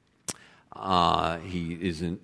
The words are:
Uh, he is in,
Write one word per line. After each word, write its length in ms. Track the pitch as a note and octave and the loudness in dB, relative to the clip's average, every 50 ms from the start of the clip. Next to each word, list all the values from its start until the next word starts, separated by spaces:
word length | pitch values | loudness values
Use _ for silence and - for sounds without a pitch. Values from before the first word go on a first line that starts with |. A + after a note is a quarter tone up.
| _ _ _ _ _ - - - - - - _ _ _ - | _ _ _ _ _ -14 -14 -14 -16 -20 -20 _ _ _ -14
Uh, 600 | - G#2 F#2+ F#2 F2+ E2+ E2 D#2+ E2 E2 E2 E2 E2 | -6 0 2 4 6 6 6 4 2 2 0 -2 -4
he 360 | E2 - F2+ F2 E2+ E2 E2+ | -6 -6 -4 -4 -4 -4 -4
is 260 | D#2+ F2 F#2+ E2 D#2 | -4 -4 -4 -2 -2
in, 180 | F2+ E2+ E2 - | -4 -4 -6 -6